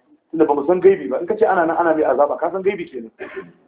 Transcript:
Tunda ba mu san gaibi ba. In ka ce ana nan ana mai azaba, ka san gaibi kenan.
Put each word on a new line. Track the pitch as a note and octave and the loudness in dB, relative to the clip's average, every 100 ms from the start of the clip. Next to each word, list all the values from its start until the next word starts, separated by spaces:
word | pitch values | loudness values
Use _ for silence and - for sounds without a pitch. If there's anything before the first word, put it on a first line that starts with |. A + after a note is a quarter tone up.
| _ _ _ | _ _ _
Tunda | D#3+ D3+ | 0 0
ba | |
mu | D3 C#3+ | 0 0
san | F3+ | 4
gaibi | F3+ G3 - | 4 4 0
ba. | - | -4
In | E3+ | -4
ka | G#3 | 0
ce | G#3+ | 0
ana | F#3 E3 | 2 0
nan | E3 | 0
ana | E3+ D#3 | 0 2
mai | |
azaba, | D#3 B2+ D3 B2+ | 2 2 2 0
ka | E3 | -4
san | F#3 | -2
gaibi | F#3 F#3+ E3+ | -2 -4 -6
kenan. | B2+ A2+ - - - - _ | -12 -16 -16 -16 -16 -18 _